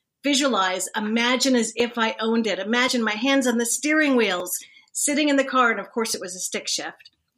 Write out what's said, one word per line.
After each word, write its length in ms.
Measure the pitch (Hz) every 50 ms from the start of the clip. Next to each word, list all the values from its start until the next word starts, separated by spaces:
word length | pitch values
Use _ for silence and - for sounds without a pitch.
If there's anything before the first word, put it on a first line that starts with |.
| _ _ _ _ -
visualize, 640 | 277 294 254 294 269 233 196 190 185 180 190 185 - -
imagine 580 | - 214 214 220 233 233 240 254 247 254 269 262
as 180 | 240 226 226 -
if 220 | - 240 226 - 233
I 180 | 220 220 220 -
owned 280 | 220 226 226 233 226
it. 120 | 214 180 175
Imagine 440 | 196 208 226 247 254 262 - 247 220
my 100 | 214 208
hands 340 | 208 233 277 277 277 269
on 120 | 254 233 233
the 80 | 233
steering 500 | 233 - - - 302 311 311 311 285 269
wheels, 420 | 247 220 196 185 175 180 180 - - - - - - _ _ -
sitting 360 | - - - 294 277 311 294
in 80 | 285
the 80 | 269 262
car. 260 | 262 262 254 247 233
And 100 | 220 202
of 120 | 190 - -
course, 220 | 233 226 226 -
it 60 | -
was 140 | 196 180 180
a 60 | 185
stick 260 | - - - 202 -
shift. 440 | - - - 147 160 - _ - - _ _ _ _ _